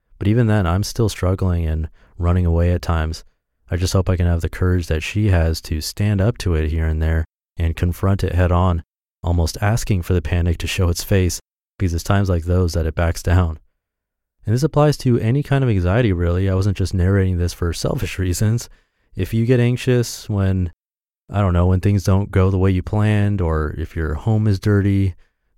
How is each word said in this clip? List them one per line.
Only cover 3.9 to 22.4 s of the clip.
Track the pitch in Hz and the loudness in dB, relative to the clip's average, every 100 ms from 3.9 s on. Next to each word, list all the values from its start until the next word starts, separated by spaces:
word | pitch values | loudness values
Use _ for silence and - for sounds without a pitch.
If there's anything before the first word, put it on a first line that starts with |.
hope | 98 90 | 0 0
I | 92 | 0
can | 87 | 2
have | 85 | 0
the | 82 | -2
courage | - 92 90 82 | -2 0 0 0
that | 80 | -4
she | - 104 107 | -4 -2 2
has | 90 80 80 | 2 2 -2
to | - 80 | -4 -6
stand | - - 104 101 | -6 -2 0 2
up | 98 123 | 0 -2
to | - 80 | -2 0
it | 78 | 0
here | 82 80 | -2 -2
and | 78 | 0
there | 80 80 80 _ _ - | 0 0 -2 _ _ -4
and | 82 82 | -4 0
confront | 87 - 95 98 | -2 0 0 0
it | 90 87 | 0 0
head | 90 | 2
on, | 87 92 85 - _ _ _ | 2 2 0 -6 _ _ _
almost | 87 87 80 - | -2 0 0 -2
asking | 101 117 - 98 | -2 -2 0 -2
for | 82 | 0
the | 90 | -2
panic | - 87 85 85 | 0 0 0 0
to | 85 | -2
show | - 90 | 0 0
its | 85 | 0
face, | - 101 90 - - _ _ - | 0 2 2 -2 -10 _ _ -6
because | 95 | -2
it's | 85 | -2
times | - 101 98 | 0 0 2
like | 87 | 0
those | 82 90 90 | 0 0 2
that | 82 78 | 0 -2
it | 76 | 0
backs | 85 82 | -2 -2
down. | - 87 87 78 _ _ _ _ _ _ _ _ - | 0 2 2 -4 _ _ _ _ _ _ _ _ -4
And | |
this | 117 | 0
applies | 151 - 151 143 | 0 2 2 2
to | 131 120 | 0 0
any | 110 135 | 0 -2
kind | 143 139 | 0 0
of | 131 | 2
anxiety, | 101 87 104 120 | 2 2 2 2
really. | 87 87 87 98 | 2 0 0 0
I | |
wasn't | 92 101 95 | 0 0 0
just | 95 | -2
narrating | 95 90 98 95 90 | 0 2 2 2 0
this | 87 | -2
for | - 87 | -2 -4
selfish | 78 - - 90 - | -4 -4 -4 -4 -4
reasons. | 90 87 107 117 - - _ _ _ - | -2 0 0 0 -4 -18 _ _ _ -8
If | 95 | -4
you | 113 113 | 0 2
get | 127 | 2
anxious | 120 123 - 123 117 - - | 2 0 0 0 0 -6 -4
when, | 104 95 95 87 - _ _ _ _ - | 0 0 0 -2 -6 _ _ _ _ -8
I | 101 | -2
don't | 98 | 2
know, | 87 90 | 2 4
when | 92 | 2
things | 104 101 | 2 0
don't | 92 95 101 | 2 0 0
go | 98 | 2